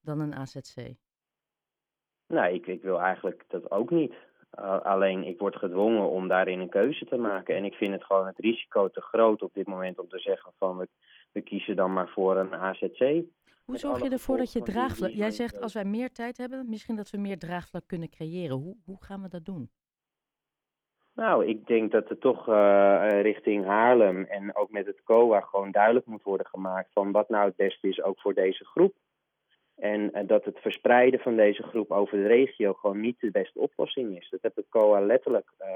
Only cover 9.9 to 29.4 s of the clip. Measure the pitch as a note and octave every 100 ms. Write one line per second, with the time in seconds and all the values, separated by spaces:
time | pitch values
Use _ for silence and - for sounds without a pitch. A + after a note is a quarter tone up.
9.9 | F2+ F2 F#2 G2 F#2+ - - F#2+ F2+ F#2
10.9 | _ _ _ _ G2+ - G2 - G2 F#2
11.9 | F#2+ F2 - F#2+ F#2+ F#2+ F2+ F#2+ F#2 F#2+
12.9 | A#2+ B2+ D#3+ E3+ _ _ _ - B3+ C#4+
13.9 | B3+ C4 B3+ - C4 B3 A#3+ A#3 G#3+ B3+
14.9 | - F#3 G#3+ G#3+ G#3 A#3 G#3 G#3+ A3 G3
15.9 | A3 B3+ - A#3 B3 B3 C4 B3 G#3+ -
16.9 | G#3+ G3+ G3+ G3+ F#3+ E3 F3+ - F3 -
17.9 | F3 D#3+ - D#3+ F3+ D#3+ C3 D#3+ A3 F#3
18.9 | F#3+ - G3 F#3+ F3 D#3+ F3+ A2+ _ _
19.9 | _ _ _ _ _ _ _ _ _ _
20.9 | _ _ - A3+ C#3+ - G#2+ - A#2 G#2+
21.9 | A2 - - C3 A#2 - G#2+ G2+ G2+ G2+
22.9 | G2 G#2+ G2+ G#2 G2+ A2+ G#2 F#2+ G#2 A#2+
23.9 | B2 G2+ F#2 F#2+ G2+ G2+ G#2 G2+ G#2 G2
24.9 | - - A2+ A#2+ G#2 F#2+ G2 G2 G2+ G#2+
25.9 | B2 A#2+ G#2+ G2+ F#2+ - F#2+ F#2+ F#2 -
26.9 | G#2 G2+ G2+ G#2+ G#2+ G2+ F2+ G2 - G2
27.9 | F#2 G2 F#2+ G2+ G2 F#2+ - - D#3 G3
28.9 | - _ _ _ _